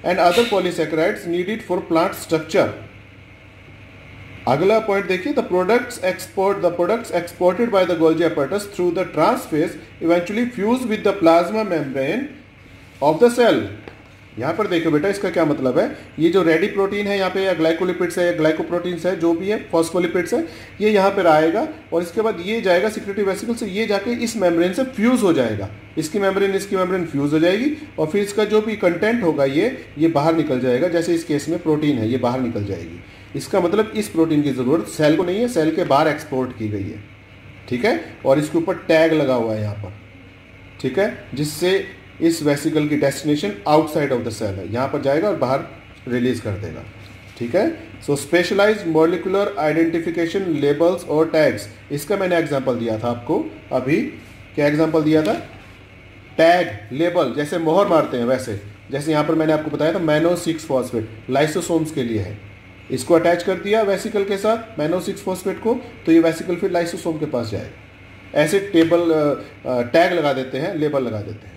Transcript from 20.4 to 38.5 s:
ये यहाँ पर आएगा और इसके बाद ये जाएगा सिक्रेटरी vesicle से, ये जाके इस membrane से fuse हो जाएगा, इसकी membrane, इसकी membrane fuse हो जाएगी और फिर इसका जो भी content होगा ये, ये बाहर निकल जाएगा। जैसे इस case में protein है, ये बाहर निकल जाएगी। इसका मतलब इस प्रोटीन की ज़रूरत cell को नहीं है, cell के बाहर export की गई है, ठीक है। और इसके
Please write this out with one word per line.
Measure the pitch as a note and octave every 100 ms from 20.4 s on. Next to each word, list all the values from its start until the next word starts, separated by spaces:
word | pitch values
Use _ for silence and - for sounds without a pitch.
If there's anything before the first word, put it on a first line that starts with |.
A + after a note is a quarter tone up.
| E4 - - -
ये | G#3+
यहाँ | G#3 F#3+
पर | G3 F3
आएगा | D#3 D#3+ G3 D#4 - -
और | E3
इसके | F3 A3
बाद | G#3+ F3+
ये | F3+ A3+
जाएगा | F#3 F3 G#3+
सिक्रेटरी | G#3 G3+ G3
vesicle | G3 F#3 A#3
से, | A#3 G#3+
ये | F#3 A3
जाके | G3+ G3+
इस | A#3+ A#3 A3
membrane | F3+ E3+ F3+
से | F#3+
fuse | B3+ - A3+ B3+
हो | G3
जाएगा, | C#3 A#2 G#2 F#2+ - - -
इसकी | D3+ G#3
membrane, | G3 F#3+ G3
इसकी | F#3+ G3 F#3+
membrane | F3+ F#3 D#3
fuse | C#3 C#3+
हो | D#3
जाएगी | E3+ G#3 C#4+ D4+ - -
और | D#3
फिर | G3+
इसका | G3+ - G#3
जो | G#3+
भी | G#3+ G#3
content | F3+ E3+ G#3+ A#3+
होगा | F3 D3 C#3
ये, | C#3+ A3 C4 - C#3+
ये | D#3+
बाहर | D3 D#3+ E3
निकल | C#3+ B2+
जाएगा। | B2+ B2 F3
जैसे | E3+ E3
इस | E3
case | - D3 D#3
में | F3
protein | D#3 D3+ D3 B2
है, | A2
ये | B2+
बाहर | A#2+ C3
निकल | A#2+ G#2 G2
जाएगी। | F2+ E2+ F2 - - - -
इसका | - G3
मतलब | F3 G3+ G#3+ G#3+
इस | G#3
प्रोटीन | D#3+ D#3+ D3
की | C#3+
ज़रूरत | B2+ B2 E3 -
cell | - D3+ D#3
को |
नहीं | F3+ F#3+
है, | A#3+
cell | F3 D#3 D#3+
के |
बाहर | D#3+ C#3 D#3
export | D3 - C3 B2+ -
की | A2
गई | G#2
है, | G2 - - - - - - - -
ठीक | B2 G#3
है। | E4 - - C3+
और | C#3
इसके | D3+